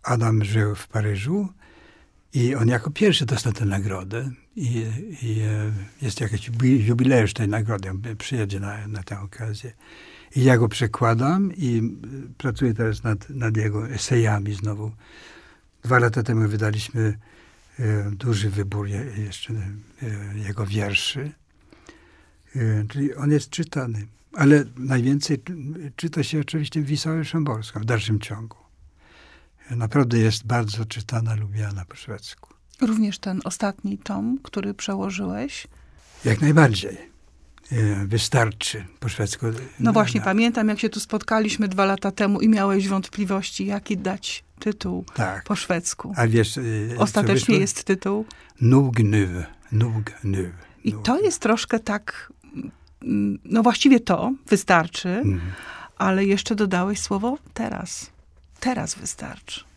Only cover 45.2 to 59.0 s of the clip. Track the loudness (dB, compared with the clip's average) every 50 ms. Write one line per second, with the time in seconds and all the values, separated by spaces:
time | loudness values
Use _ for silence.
45.2 | -2 -2 -4 -8 -6 -6 -6 -4 -2 -2 -4 -2 -2 -6 -8 -8 -10 -8 0 2
46.2 | 2 4 6 4 4 4 0 -6 -4 -4 -4 -4 -4 -6 -2 0 0 2 2 2
47.2 | 4 4 4 2 4 4 4 4 4 2 -2 -6 -2 -2 -2 0 0 -2 -2 -2
48.2 | -4 -8 -12 -20 -20 -20 _ _ 6 8 8 8 6 6 4 4 4 4 4 4
49.2 | 2 2 -2 -6 -8 -10 -14 -20 -12 -2 2 2 2 2 0 -4 -4 -6 -10 -8
50.2 | -4 -2 -2 -2 -2 -4 -8 -14 -20 -20 -20 _ _ -4 -4 -2 -2 0 0 2
51.2 | 2 0 0 0 0 2 2 2 0 -2 -2 -2 -2 -2 -4 -4 -4 -8 -12 -12
52.2 | -14 -18 -20 _ _ -16 -12 -12 -12 -12 -14 _ -20 _ -20 _ -4 -2 0 2
53.2 | 2 0 -2 -4 -4 0 2 4 4 4 4 6 8 8 8 8 6 2 0 2
54.2 | 2 -2 -2 -4 2 2 2 2 6 4 4 4 4 2 -4 -6 -4 -4 -2 0
55.2 | 0 0 0 0 -4 -6 -10 -10 -14 -16 -16 -16 -18 -20 _ _ 0 2 2 4
56.2 | 4 4 2 2 2 -2 0 0 2 2 2 0 0 0 -2 -4 -2 -2 -2 -2
57.2 | 0 -2 -4 -4 -10 -14 -8 -6 -6 -4 -4 -6 -8 -8 -10 -12 -12 -14 _ -20
58.2 | -20 _ _ -20 -20 _ -16 -4 -4 -2 -2 -2 -4 -6 -8 -8